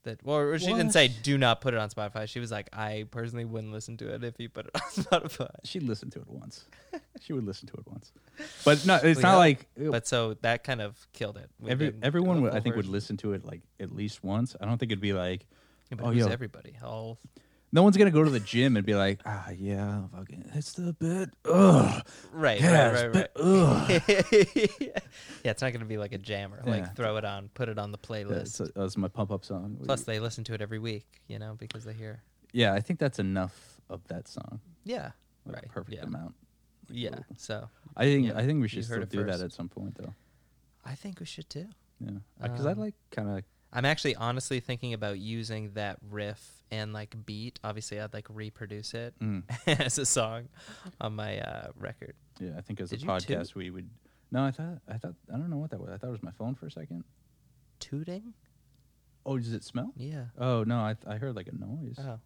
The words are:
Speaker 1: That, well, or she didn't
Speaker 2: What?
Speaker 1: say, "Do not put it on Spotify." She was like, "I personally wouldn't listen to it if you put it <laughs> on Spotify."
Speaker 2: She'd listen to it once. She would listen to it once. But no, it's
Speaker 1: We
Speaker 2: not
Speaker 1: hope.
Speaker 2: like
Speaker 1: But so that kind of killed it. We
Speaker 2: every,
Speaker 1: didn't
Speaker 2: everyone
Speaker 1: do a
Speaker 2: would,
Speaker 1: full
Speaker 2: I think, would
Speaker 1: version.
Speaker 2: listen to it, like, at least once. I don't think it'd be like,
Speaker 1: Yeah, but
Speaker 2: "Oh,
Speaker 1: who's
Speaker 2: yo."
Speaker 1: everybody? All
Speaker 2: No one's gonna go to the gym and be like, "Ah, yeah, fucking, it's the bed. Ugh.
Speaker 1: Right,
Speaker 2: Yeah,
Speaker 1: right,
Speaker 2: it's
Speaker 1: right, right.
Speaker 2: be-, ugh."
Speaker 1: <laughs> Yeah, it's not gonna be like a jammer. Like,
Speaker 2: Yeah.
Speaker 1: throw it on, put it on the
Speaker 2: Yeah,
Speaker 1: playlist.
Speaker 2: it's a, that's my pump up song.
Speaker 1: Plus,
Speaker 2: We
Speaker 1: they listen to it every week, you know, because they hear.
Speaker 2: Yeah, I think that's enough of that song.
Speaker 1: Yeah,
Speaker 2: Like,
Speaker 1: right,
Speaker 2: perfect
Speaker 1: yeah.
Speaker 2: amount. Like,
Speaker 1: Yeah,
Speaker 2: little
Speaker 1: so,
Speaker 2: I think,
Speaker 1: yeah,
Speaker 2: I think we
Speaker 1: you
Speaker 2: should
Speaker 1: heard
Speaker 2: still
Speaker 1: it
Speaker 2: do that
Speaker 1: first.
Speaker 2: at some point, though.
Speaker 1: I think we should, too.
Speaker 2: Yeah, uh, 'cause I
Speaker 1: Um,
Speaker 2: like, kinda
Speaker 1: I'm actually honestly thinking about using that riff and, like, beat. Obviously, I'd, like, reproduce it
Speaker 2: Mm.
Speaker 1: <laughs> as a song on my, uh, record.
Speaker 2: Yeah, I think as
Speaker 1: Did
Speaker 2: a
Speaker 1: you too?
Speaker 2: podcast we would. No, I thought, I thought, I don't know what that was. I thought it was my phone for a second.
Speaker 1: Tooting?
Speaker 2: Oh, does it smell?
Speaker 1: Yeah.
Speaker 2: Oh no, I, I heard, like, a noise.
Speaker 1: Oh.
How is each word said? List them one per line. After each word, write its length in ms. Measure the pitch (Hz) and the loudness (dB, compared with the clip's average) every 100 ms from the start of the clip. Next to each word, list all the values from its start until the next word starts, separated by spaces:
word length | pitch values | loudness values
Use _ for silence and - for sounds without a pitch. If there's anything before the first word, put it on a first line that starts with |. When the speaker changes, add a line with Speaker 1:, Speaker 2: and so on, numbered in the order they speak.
Speaker 1:
That, 200 | 113 110 | -10 -10
well, 120 | 139 147 | 0 2
or 220 | 147 156 | 2 2
she 80 | 180 | 2
didn't 200 | - 170 | 2 6
Speaker 2:
What? 60 | |
Speaker 1:
say, 160 | 165 131 | 6 6
"Do 300 | 113 127 139 | 4 0 4
not 220 | 127 117 | 4 2
put 100 | 131 | 0
it 80 | 113 | -2
on 80 | 107 | -4
Spotify." 400 | 113 104 107 107 | -6 -6 -6 -8
She 120 | 123 | -8
was 100 | 117 | -6
like, 180 | 104 98 110 | -8 -8 -8
"I 300 | 107 107 110 | -6 -6 -8
personally 340 | 120 117 120 117 | -8 -8 -8 -6
wouldn't 260 | 113 110 | -8 -8
listen 240 | 107 113 113 | -10 -12 -12
to 160 | 110 | -10
it 80 | 110 | -8
if 120 | 120 - | -10 -10
you 100 | 117 | -12
put 160 | - 113 | -10 -8
it 40 | |
<laughs> 20 | |
on 60 | - - - | -8 -6 -6
Spotify." 440 | - 175 160 - 123 - | 0 0 0 -8 -10 -10
Speaker 2:
She'd 180 | - 190 | -10 -6
listen 260 | 135 104 131 | -4 -4 -8
to 100 | - | -14
it 80 | - | -14
once. 380 | - - - - - - 330 _ - | -16 -16 -18 -20 -20 -16 -16 _ -20
She 120 | - | -8
would 120 | 139 104 | -6 -6
listen 220 | 92 - | -8 -14
to 60 | |
it 120 | - - | -16 -16
once. 260 | - - _ _ - 302 - - | -18 -18 _ _ -16 -16 2 4
But 180 | 147 175 | 6 6
no, 100 | 185 | 6
it's 200 | 160 151 | 8 8
Speaker 1:
We 40 | |
Speaker 2:
not 80 | 180 | 8
Speaker 1:
hope. 60 | 190 | 10
Speaker 2:
like 280 | 165 135 - - | 10 6 -4 -6
Speaker 1:
But 280 | 151 120 - | -2 0 2
so 280 | 123 113 107 | 0 2 0
that 200 | 113 120 | 0 0
kind 200 | - 123 | -2 -4
of 120 | 104 107 - | -6 -10 -20
killed 240 | - 104 107 | -8 -8 -8
it. 100 | - _ | -18 _
We 120 | 113 | -4
Speaker 2:
every, 160 | 127 151 | 0 0
Speaker 1:
didn't 180 | 110 | 0
Speaker 2:
everyone 320 | 123 170 185 170 | 0 2 4 4
Speaker 1:
do 40 | |
a 20 | |
Speaker 2:
would, 80 | 120 | 4
Speaker 1:
full 80 | 110 | 2
Speaker 2:
I 20 | |
think, 160 | 113 113 | 0 0
would 60 | |
Speaker 1:
version. 80 | 95 | 0
Speaker 2:
listen 240 | 101 - 104 | -4 -4 -4
to 140 | 107 | -4
it, 120 | 98 - | -4 -6
like, 160 | 85 _ _ | -14 _ _
at 100 | 95 | -10
least 280 | - 104 - | -6 -6 -6
once. 320 | 95 107 120 - | -2 0 -2 -4
I 60 | 101 | -4
don't 100 | 117 | -2
think 140 | 113 | -2
it'd 80 | 104 | -2
be 140 | 101 | 0
like, 320 | 98 90 92 _ _ _ _ _ | 0 -2 -4 _ _ _ _ _
Speaker 1:
Yeah, 60 | - | -6
but 100 | 120 | 0
Speaker 2:
"Oh, 60 | |
Speaker 1:
who's 140 | 120 107 | 2 2
Speaker 2:
yo." 20 | |
Speaker 1:
everybody? 480 | 110 120 - - 117 | 0 -8 -12 -20 -14
All 360 | 120 110 113 117 - - _ _ _ | -12 -10 -10 -14 -18 -20 _ _ _
Speaker 2:
No 120 | 160 | 8
one's 140 | 202 190 | 10 10
gonna 120 | 202 | 8
go 140 | 156 | 10
to 60 | 156 | 6
the 100 | 123 | 4
gym 360 | 101 120 135 113 | 2 4 6 4
and 100 | 98 | 4
be 80 | |
like, 260 | 101 98 98 - | 4 4 2 -4
"Ah, 240 | 104 90 | -6 -8
yeah, 520 | 90 98 101 101 101 95 - | -6 -4 -2 -2 -4 -6 -12
fucking, 340 | - - - | -14 -14 -8
it's 180 | 151 151 | -6 -6
the 200 | - 175 | -4 -4
bed. 380 | 160 165 180 180 - | -2 -2 -2 -4 -6
Ugh. 580 | - 180 196 147 95 - - - - | 4 10 12 12 8 4 -6 -20 -14
Speaker 1:
Right, 260 | 160 147 104 | 0 2 6
Speaker 2:
Yeah, 300 | 170 160 120 | 8 10 8
Speaker 1:
right, 120 | 120 | 6
Speaker 2:
it's 300 | 120 185 - - | 4 2 2 2
Speaker 1:
right, 520 | 170 190 160 113 147 | 6 8 8 6 6
right. 120 | 175 - | 4 6
Speaker 2:
be-, 840 | 202 - 214 190 285 208 - 277 | 4 8 8 8 4 2 0 -6
ugh." 40 | - | -6
Speaker 1:
<laughs> 20 | - - - - | -8 -20 -18 -4
Yeah, 80 | 120 | -4
it's 100 | 107 | -2
not 100 | 131 | -2
gonna 120 | 120 | -4
be 140 | 110 107 | -6 -6
like 140 | 104 | -6
a 60 | 101 | -8
jammer. 420 | 98 101 98 - 120 | -6 -6 -6 -6 -2
Like, 180 | 107 | -2
Speaker 2:
Yeah. 40 | 90 | -2
Speaker 1:
throw 220 | 104 113 107 | -4 -2 -2
it 80 | |
on, 240 | 104 98 101 | -4 -8 -10
put 140 | - 120 | -6 -6
it 100 | 107 | -4
on 140 | 104 | -6
the 60 | 104 | -10
Speaker 2:
Yeah, 40 | - | -10
Speaker 1:
playlist. 320 | 110 101 95 | -8 -4 -6
Speaker 2:
it's 200 | - - | -6 -8
a, 40 | 82 | -8
that's 220 | 98 95 98 | -4 -4 -2
my 120 | 95 | -4
pump 220 | - 101 | -4 -4
up 140 | 98 | -4
song. 340 | - 98 101 117 | -6 -10 -8 -8
Speaker 1:
Plus, 220 | 131 131 120 | -4 -4 -2
Speaker 2:
We 80 | |
Speaker 1:
they 60 | 107 | -4
listen 240 | 117 113 | -4 -8
to 100 | 110 | -8
it 60 | 110 | -8
every 180 | 104 110 | -6 -6
week, 280 | 113 104 _ _ - | -6 -8 _ _ -14
you 100 | 107 | -12
know, 160 | 107 110 | -12 -14
because 260 | 113 113 | -14 -14
they 80 | 110 | -12
hear. 300 | 110 110 110 _ _ _ | -12 -14 -16 _ _ _
Speaker 2:
Yeah, 200 | 120 110 | 2 4
I 60 | 98 | 4
think 180 | - 170 | -2 0
that's 200 | 143 - | 0 0
enough 600 | 95 95 92 - - - _ | -2 0 -2 -6 -20 -20 _
of 180 | 90 - | -16 -10
that 200 | 85 - | -12 -10
song. 320 | - - 113 170 165 | -14 -12 -14 -16 -18
Speaker 1:
Yeah, 280 | 202 240 - - _ _ - | -10 -10 -10 -16 _ _ -16
Speaker 2:
Like, 80 | - | -16
Speaker 1:
right, 120 | - | -12
Speaker 2:
perfect 280 | 95 92 98 | -12 -12 -12
Speaker 1:
yeah. 80 | - | -10
Speaker 2:
amount. 280 | - - - _ _ _ _ - | -10 -12 -16 _ _ _ _ -14
Like, 100 | 120 | -8
Speaker 1:
Yeah, 120 | 117 | -8
Speaker 2:
little 140 | - - - | -10 -16 -16
Speaker 1:
so, 320 | - 107 117 _ - - | -10 -10 -10 _ -16 2
Speaker 2:
I 80 | |
think, 220 | 131 139 120 | 6 6 4
Speaker 1:
yeah, 100 | 107 | 2
Speaker 2:
I 80 | 127 | 2
think 100 | 151 | 2
we 40 | |
Speaker 1:
you 60 | 110 | 0
Speaker 2:
should 180 | 101 113 | -2 -4
Speaker 1:
heard 220 | 113 110 | -4 -4
Speaker 2:
still 120 | 101 | -2
Speaker 1:
it 40 | |
Speaker 2:
do 0 | |
that 80 | 101 90 | -2 -2
Speaker 1:
first. 40 | |
Speaker 2:
at 80 | 90 | -4
some 160 | - 87 | -8 -12
point, 260 | - - - | -10 -12 -12
though. 180 | 82 98 _ _ _ _ _ _ | -16 -16 _ _ _ _ _ _
Speaker 1:
I 100 | 127 139 | -14 -12
think 240 | 202 180 | -12 -14
we 60 | 135 | -14
should, 220 | - - | -14 -12
too. 200 | 143 196 - _ _ | -12 -12 -18 _ _
Speaker 2:
Yeah, 180 | 120 101 - - | -10 -10 -14 -8
uh, 60 | 117 | -6
'cause 180 | 120 143 | -2 -2
I 60 | |
Speaker 1:
Um, 60 | 202 | -2
Speaker 2:
like, 140 | 214 - _ | -6 -10 _
kinda 340 | - 104 98 - _ _ | -6 -4 -6 -10 _ _
Speaker 1:
I'm 120 | 123 | -2
actually 320 | 135 151 143 120 | 0 0 -2 -2
honestly 440 | 117 123 - 127 | -4 -4 -4 -6
thinking 340 | - 120 123 | -4 -8 -6
about 240 | 113 107 98 | -6 -6 -6
using 540 | 107 113 110 110 107 | -6 -8 -6 -8 -8
that 240 | 104 101 - 101 | -6 -6 -8 -12
riff 540 | 104 104 107 - - _ | -8 -8 -8 -18 -20 _
and, 220 | 110 107 | -8 -8
like, 320 | 107 107 113 104 | -10 -12 -14 -12
beat. 340 | 107 117 - | -10 -12 -10
Obviously, 380 | 107 107 - 104 | -10 -10 -10 -10
I'd, 120 | 107 | -10
like, 120 | 107 104 | -12 -14
reproduce 640 | 107 107 - 107 104 107 | -12 -12 -12 -12 -10 -10
it 200 | 117 120 _ | -10 -12 _
Speaker 2:
Mm. 220 | 110 98 90 | -4 -4 -6
Speaker 1:
<laughs> 380 | 120 - 143 127 | -6 -2 0 0
as 120 | 143 | -2
a 80 | 131 | 0
song 420 | - 110 117 123 - - - 185 _ | 0 0 -6 -12 -20 -20 -18 -20 _
on 140 | 110 | -8
my, 240 | 107 104 101 | -6 -6 -6
uh, 300 | - - - - | -8 -10 -14 -12
record. 400 | - - - - _ - | -12 -12 -16 -18 _ -12
Speaker 2:
Yeah, 160 | 90 80 | -10 -10
I 60 | |
think 180 | - 104 | -10 -8
as 100 | 90 | -8
Speaker 1:
Did 100 | 107 | -6
Speaker 2:
a 20 | |
Speaker 1:
you 40 | 147 92 | -2 -2
too? 140 | 90 | -2
Speaker 2:
podcast 200 | 87 85 | -4 -6
we 160 | 98 90 | -10 -12
would. 180 | 92 90 - _ _ _ | -12 -14 -20 _ _ _
No, 140 | 123 | -2
I 60 | 135 | -2
thought, 280 | 131 165 165 - | -4 -10 -12 -10
I 120 | 113 | -10
thought, 160 | 165 165 - | -10 -14 -10
I 60 | 120 | -8
don't 100 | 170 | -4
know 60 | 143 | -6
what 140 | 156 | -6
that 100 | 98 | -8
was. 80 | 90 | -10
I 60 | 98 | -10
thought 120 | 127 | -10
it 40 | |
was 100 | 110 | -10
my 80 | 85 | -12
phone 220 | - 110 | -8 -8
for 120 | 135 - | -8 -12
a 40 | |
second. 340 | - 80 85 - _ _ _ _ _ _ _ | -14 -12 -12 -14 _ _ _ _ _ _ _
Speaker 1:
Tooting? 540 | - 143 165 185 226 226 _ _ _ _ _ _ _ _ | -10 -10 -8 -12 -14 -20 _ _ _ _ _ _ _ _
Speaker 2:
Oh, 140 | - 135 | -6 -6
does 140 | 117 | -4
it 120 | 113 | -8
smell? 280 | - 120 196 185 | -8 -8 -8 -10
Speaker 1:
Yeah. 300 | 131 156 120 - | -10 -10 -12 -4
Speaker 2:
Oh 260 | 127 120 | 0 0
no, 120 | 110 120 | 2 0
I, 180 | 107 110 - | 0 -4 -8
I 100 | 107 | -6
heard, 200 | 135 110 | -6 -8
like, 120 | 90 | -10
a 60 | |
noise. 440 | - 101 143 131 131 | -10 -8 -8 -10 -10
Speaker 1:
Oh. 200 | 135 113 | -10 -12